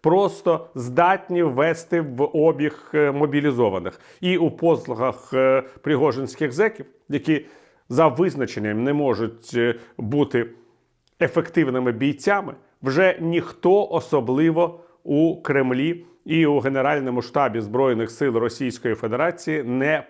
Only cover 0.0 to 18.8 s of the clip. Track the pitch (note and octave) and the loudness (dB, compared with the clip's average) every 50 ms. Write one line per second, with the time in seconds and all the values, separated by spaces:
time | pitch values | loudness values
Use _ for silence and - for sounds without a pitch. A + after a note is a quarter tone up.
0 | - D#3 E3 F#3+ G3+ F#3 - - - F3+ E3 D#3 - - _ C3 A#2+ A#2+ B2 C#3+ | 0 2 4 4 2 2 -2 -2 0 0 0 0 -2 -10 _ -12 -10 -4 2 2
1 | E3+ F3 F#3+ F#3+ F#3+ - F3+ F3 E3+ D#3 B2+ B2 C#3+ E3 E3 E3 E3 - - E3+ | 4 4 4 0 -2 -4 0 0 0 2 2 2 2 0 0 -2 -4 -4 -2 -2
2 | D#3+ C#3+ B2+ A#2+ C#3+ D3 - D#3 D3+ E3 D3+ C3+ D3 D3+ D3 - - - - D3+ | -2 -4 -2 -2 -2 0 2 2 4 4 2 2 -2 -4 -4 -6 -18 -4 0 0
3 | D3+ C#3+ C3+ C#3+ D3+ D3 C3+ D3 C#3+ D3 C3 A#2+ A#2+ G#2+ F#2+ F#2+ E2+ F#2 - - | 2 2 2 0 0 0 0 0 0 2 2 2 2 2 2 -2 -6 -8 -12 -12
4 | - - - _ - F3+ F#3 F3 E3 D3+ E3 - - E3+ E3 - - - B2 A2 | -20 -20 -18 _ -2 0 0 2 0 0 -2 0 2 2 2 2 0 -6 -4 -2
5 | B2 C3 A2+ - - - - C3 C3 C3 C3 C3+ C3 - - - _ D3+ D#3 B2+ | -2 -2 -2 -6 -12 -4 0 2 4 4 4 2 0 -4 -14 -10 _ -2 0 2
6 | D3 D3+ B2 C3 C3+ B2+ - - D#3 C#3+ B2 C#3+ G#3 A3 A3 - - - _ _ | 2 2 0 -2 -6 -8 -6 -4 -4 -4 0 0 0 -2 -2 -6 -18 -20 _ _
7 | _ _ C#3+ C#3+ C#3 D#3+ D#3 C#3+ - - - - _ _ _ _ _ _ B2+ C3 | _ _ -6 -4 0 0 0 0 0 -8 -20 -20 _ _ _ _ _ _ 2 4
8 | E3 D#3 B2+ B2 F3+ F#3+ - C#3 C3 G#2+ - - G#2+ G#2+ G#2+ G#2+ A#2 C3+ D3 D3 | 4 4 4 2 0 0 0 -4 -6 -6 -4 -6 -4 -4 -2 -2 0 0 0 0
9 | D3 C3+ A#2 G2+ A2+ A2 A2+ - - - - A#2+ A#2 A#2+ A#2 A#2 - - - - | 0 0 0 0 -2 -6 -6 -10 -18 -6 -2 0 0 0 -2 -4 -8 -20 -14 -12
10 | B2 G#2 A#2+ D3 C#3+ C3+ - B2 A#2 A#2 - - _ _ _ _ _ _ _ _ | -8 -4 0 0 0 0 0 -2 -2 -2 -8 -20 _ _ _ _ _ _ _ _
11 | _ _ _ _ E3+ - - E3+ - - - F3+ D#3+ C3+ B2 B2+ B2+ B2 A#2 G#2+ | _ _ _ _ -2 0 0 -2 -4 0 0 0 0 2 0 0 0 -2 -2 0
12 | B2+ C#3+ D3 - - G3 G3+ G3+ - - - - _ _ _ _ - C3+ C3 D3+ | -2 -2 -2 -2 -2 0 0 0 -2 -8 -14 -16 _ _ _ _ -6 -2 0 4
13 | F#3+ F#3 F3 - E3 E3 E3+ E3+ E3 - - - - E3+ F#3+ G3+ G3+ - E3+ E3 | 4 2 2 0 -2 -2 -2 -2 -2 -4 -12 -2 2 2 4 4 2 0 -2 -4
14 | - - - C#3+ A#2+ A2 B2+ C3+ D#3 E3 D#3+ E3 F3 D#3+ E3 - - _ _ _ | -4 0 0 0 0 0 0 2 2 2 2 2 0 0 -2 -10 -20 _ _ _
15 | _ - D3 C#3+ D#3+ E3+ - E3+ - - C#3+ C#3 C3 B2+ B2+ B2+ C#3 E3 E3+ E3+ | _ -2 0 2 2 2 0 -2 -4 -2 0 0 2 2 0 0 -2 -2 -4 -6
16 | - - _ _ _ - D#3+ E3 D#3+ D3 D3 C#3 A#2 C3+ C3+ C3+ C3 C#3 D3+ D3 | -10 -20 _ _ _ -2 2 2 4 4 4 2 0 0 0 0 0 2 0 0
17 | C3+ C3 B2 B2 A#2 - - D3 C#3 B2+ G#2+ A#2 G#2+ G#2 G#2+ B2 C3+ C3 B2 A2 | -2 -2 -4 -4 -4 -2 0 0 0 0 0 -2 -6 -4 0 0 2 2 2 0
18 | A2+ A2 - - D3 C#3 A#2 A#2 A#2 A#2+ - - C#3 B2+ G#2+ - | -2 -6 -4 -2 -2 0 0 0 0 -2 -2 -4 -6 -6 -6 -4